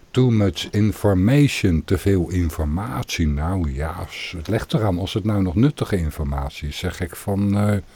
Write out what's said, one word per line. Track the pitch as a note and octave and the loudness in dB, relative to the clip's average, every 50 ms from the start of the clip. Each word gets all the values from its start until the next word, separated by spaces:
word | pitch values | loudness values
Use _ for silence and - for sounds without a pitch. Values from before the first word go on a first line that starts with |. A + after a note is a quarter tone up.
| _ _ | _ _
Too | - B2+ B2+ B2+ | 0 2 2 4
Much | A2+ G#2+ G2+ G2 - - - - | 4 4 2 2 0 -2 -6 -4
Information, | - G#2+ G#2+ G#2+ G2 - - G#2 G2 F#2 F#2 A2 C3+ D3 D3 C3 - - - G2 E2 D#2 - | 0 2 2 2 0 0 2 2 4 4 4 4 6 6 4 4 2 2 2 2 2 2 2
te | - G2 - | 0 0 0
veel | - G2 G2 F#2 E2+ - | 2 2 2 2 2 0
informatie. | F#2 F2+ E2+ D#2+ - - D#2+ D2+ D2+ F#2 G#2+ B2 C3 B2 - - - - E2+ D2+ | 0 0 0 0 0 -2 -2 -2 -2 -2 -4 -4 -6 -6 -6 -4 -2 0 0 0
Nou | D2 C#2+ D#2 E2+ G2 G2 E2+ C#2+ C2 | 0 0 0 0 0 0 -2 -2 -2
ja, | C2 - E2 E2 F2 F2+ - | -4 -4 -6 -6 -8 -10 -10
s-, | - - - - - E2+ | -12 -12 -12 -12 -10 -10
het | D#2 - | -6 -2
ligt | G#2 A2 - - - | -2 -2 -2 -2 -2
eraan | C3+ G#2+ G#2 F2+ F2+ | 0 0 0 0 -2
als | G2 - - | -2 -4 -4
het | A2 F#2+ | -2 -2
nou | A2 G#2 G2+ | 0 0 0
nog | F#2+ F#2 D#2+ | 0 0 2
nuttige | G#2 B2 D3+ - - C#3 - G#2+ F#2 | 4 2 2 2 0 -4 -2 -2 -2
informatie | E2 D2+ - - D2+ C#2 C#2+ C#2 C#2 C#2+ - - - D2 | -2 -2 -4 -4 -4 -4 -2 -4 -4 -6 -8 -8 -8 -8
is, | C#2+ - | -8 -6
zeg | - F2+ - - | -6 -6 -6 -6
ik | F2 E2 - | -8 -8 -10
van, | - - G#2 G2+ F#2+ G2+ G2+ G2+ G2+ | -8 -6 -4 -2 0 0 2 2 2
eh, | G#2 G#2 G#2 G2 - - - | 2 2 2 0 -2 -6 -16